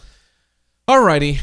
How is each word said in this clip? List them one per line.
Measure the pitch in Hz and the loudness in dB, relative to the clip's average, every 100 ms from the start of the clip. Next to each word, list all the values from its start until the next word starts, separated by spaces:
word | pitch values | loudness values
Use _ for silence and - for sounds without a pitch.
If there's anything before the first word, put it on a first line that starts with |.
| - _ _ _ _ _ _ _ - | -20 _ _ _ _ _ _ _ 0
Alrighty, | 262 208 147 147 139 | 2 2 0 -2 -6